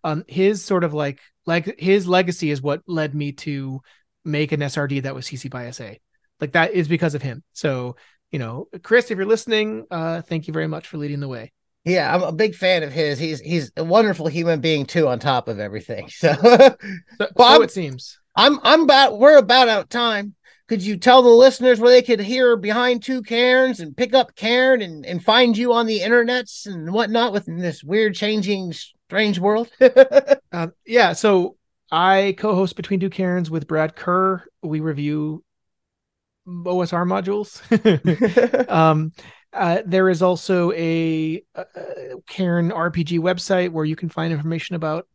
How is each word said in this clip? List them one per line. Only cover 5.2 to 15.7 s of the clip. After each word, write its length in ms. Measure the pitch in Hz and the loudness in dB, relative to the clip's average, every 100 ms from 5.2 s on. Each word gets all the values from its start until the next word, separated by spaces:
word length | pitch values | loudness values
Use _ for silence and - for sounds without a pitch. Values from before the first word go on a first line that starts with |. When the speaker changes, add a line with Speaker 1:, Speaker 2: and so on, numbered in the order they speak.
| 127 | -14
Speaker 1:
C 100 | 127 | -12
C 140 | 131 | -12
by 160 | 127 120 | -12 -14
S 160 | 123 | -16
A. 180 | 110 107 _ _ _ _ | -18 -20 _ _ _ _
Like, 140 | 151 | -4
that 180 | 170 165 | -2 0
is 160 | 202 151 | -2 -2
because 280 | 165 165 143 | -2 -2 -4
of 60 | |
him. 220 | 135 117 _ | -10 -12 _
So, 440 | - 151 131 123 123 _ _ _ | -8 -6 -4 -8 -12 _ _ _
you 80 | 147 | -10
know, 280 | 117 120 - 185 | -10 -12 -16 -20
Chris, 300 | - 240 240 | 0 0 0
if 60 | 190 | -6
you're 100 | 196 | -2
listening, 580 | 220 - 220 214 220 - | -2 -2 -4 -4 -8 -10
uh, 300 | 170 165 165 | -8 -6 -8
thank 260 | - 165 156 | -8 -8 -6
you 60 | |
very 140 | 160 156 | -6 -6
much 200 | 156 - | -8 -12
for 100 | 156 | -12
leading 220 | 147 147 | -10 -8
the 80 | 139 | -10
way. 240 | 120 113 _ _ _ | -12 -16 _ _ _
Speaker 2:
Yeah, 300 | 170 180 143 | -2 -2 0
I'm 100 | 175 | -2
a 80 | 180 | -2
big 240 | 160 214 - | -2 -2 0
fan 260 | 185 180 | -2 0
of 100 | 147 | -2
his. 260 | 139 151 135 | -4 -4 -4
He's, 200 | 160 147 | -6 -8
he's 300 | 139 170 131 - | -4 -4 -4 -8
a 60 | |
wonderful 440 | 165 202 214 170 160 | 0 2 2 -2 -4
human 340 | 147 170 160 | -4 -2 0
being 240 | 160 151 135 | 0 -2 -2
too, 220 | 165 147 | 0 0
on 120 | 123 | 0
top 280 | 143 127 - | -2 -2 -4
of 120 | 104 | -8
everything. 480 | 104 | -8